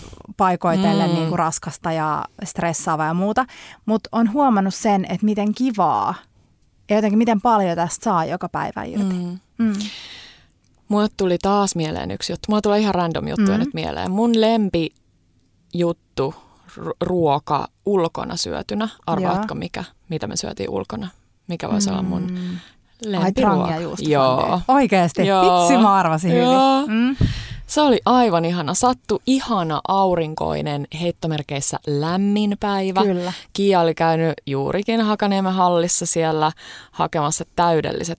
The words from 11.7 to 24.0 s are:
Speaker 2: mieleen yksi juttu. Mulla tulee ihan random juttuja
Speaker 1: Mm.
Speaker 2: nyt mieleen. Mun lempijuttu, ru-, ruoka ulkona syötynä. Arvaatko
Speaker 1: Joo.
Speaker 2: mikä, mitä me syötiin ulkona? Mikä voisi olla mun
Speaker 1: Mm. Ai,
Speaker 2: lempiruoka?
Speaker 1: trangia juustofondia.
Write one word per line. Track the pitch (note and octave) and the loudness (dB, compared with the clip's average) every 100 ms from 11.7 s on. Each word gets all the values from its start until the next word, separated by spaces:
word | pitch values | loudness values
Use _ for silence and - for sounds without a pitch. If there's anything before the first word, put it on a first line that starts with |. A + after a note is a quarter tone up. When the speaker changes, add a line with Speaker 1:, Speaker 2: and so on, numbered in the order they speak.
| E3+ | 0
Speaker 2:
mieleen | D#3 E3 - | -4 -4 -6
yksi | G2 - | -8 -8
juttu. | F3 - | -6 -2
Mulla | G#3+ | 0
tulee | G#3 G#3 | 2 2
ihan | G#3+ F3+ | 2 0
random | E3+ D#3 A3 | 0 -2 -4
juttuja | A3 G3+ G3+ | 0 2 2
Speaker 1:
Mm. | |
Speaker 2:
nyt | C4+ | -2
mieleen. | E3 D#3+ C#2+ F#3 | -4 -6 -6 -4
Mun | G3 A#3 A3+ | 0 2 4
lempijuttu, | A3 A3+ G3 E3+ D#3+ - _ _ _ _ _ _ _ E3+ E3+ E3+ _ - C3+ - - _ - - | 4 2 0 0 -4 -6 _ _ _ _ _ _ _ -2 -2 -2 _ -4 -4 -6 -18 _ -20 -12
ru-, | - - | -10 -6
ruoka | F3 F3+ D#3 D#3+ - C#3+ - _ G3 | -2 2 2 2 0 -4 -4 _ -2
ulkona | G3 E3 - - E3 | 0 0 -4 -8 -6
syötynä. | - - - G#3 A3 - - | -4 -6 -6 -4 -4 -6 -4
Arvaatko | G3+ F#3 F#3+ G#3+ | -2 0 -2 -2
Speaker 1:
Joo. | - | -6
Speaker 2:
mikä, | F3 - F3 _ - | -8 -10 -12 _ -10
mitä | D#3+ - | -8 -4
me | - | -4
syötiin | - - G2 | -4 -6 -6
ulkona? | G2 F#3+ A3 F#3 - _ _ - | -6 -6 -8 -10 -14 _ _ -10
Mikä | E3+ - | -8 -4
voisi | G#3 G3 | -2 0
olla | F#3+ | -2
mun | F#3 F#3 | -4 -4
Speaker 1:
Mm. | F#3 F3+ F3+ F3+ - _ _ _ G#3+ | -6 -8 -8 -10 -14 _ _ _ -6
Ai, | |
Speaker 2:
lempiruoka? | F#3+ F#3+ G#3 A3+ F#3 | -2 0 2 2 2
Speaker 1:
trangia | F3 D#3+ | 0 -4
juustofondia. | E3+ D3 | -6 -6